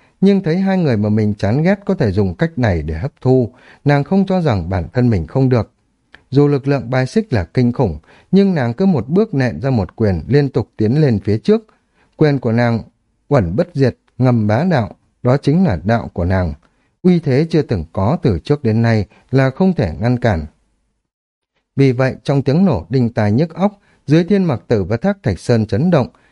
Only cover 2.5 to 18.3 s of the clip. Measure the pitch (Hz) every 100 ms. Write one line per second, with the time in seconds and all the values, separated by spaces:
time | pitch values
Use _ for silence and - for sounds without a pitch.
2.5 | 147 120 85 76 80 127 - 127 131 117
3.5 | - - - 139 143 139 190 190 185 156
4.5 | 101 82 98 113 127 123 101 76 131 131
5.5 | 123 98 _ _ _ _ - _ 131 147
6.5 | 143 135 139 113 131 127 220 214 113 85
7.5 | 131 120 120 113 76 - - _ 190 196
8.5 | 170 120 117 190 151 120 180 220 139 123
9.5 | 76 135 123 87 - 110 85 69 139 139
10.5 | 127 - - 107 143 147 104 104 107 -
11.5 | 220 220 _ _ _ _ - 156 139 123
12.5 | 113 120 113 - _ _ _ - 143 85
13.5 | 101 180 143 127 - _ - 127 120 104
14.5 | 110 185 147 101 - _ _ 123 139 -
15.5 | 160 185 85 90 117 - - 90 95 85
16.5 | 73 _ _ _ _ 180 175 147 127 165
17.5 | 165 - 101 78 - 98 170 135